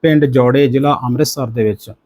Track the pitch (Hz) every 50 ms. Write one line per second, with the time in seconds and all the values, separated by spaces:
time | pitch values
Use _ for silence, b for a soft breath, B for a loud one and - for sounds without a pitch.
0 | - 165 156 151 147 139 123 131 123 123 127 139 143 135 120 135 135 143 143 -
1 | - 123 123 120 113 - - 147 135 120 110 117 110 107 104 101 - - - _
2 | _